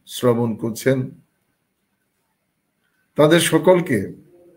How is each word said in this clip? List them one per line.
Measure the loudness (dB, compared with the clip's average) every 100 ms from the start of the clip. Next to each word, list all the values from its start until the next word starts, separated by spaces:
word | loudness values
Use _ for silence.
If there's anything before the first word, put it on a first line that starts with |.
| -18
শ্রবণ | -4 0 0 -2 -4
করছেন, | -8 -4 -2 -2 -4 -12 _ _ _ _ _ _ _ _ _ _ _ _ _ _ _ _ _ _ _ 0
তাদের | 4 4 2
সকলকে | 2 4 2 2 -4 -4 -12 _ _ _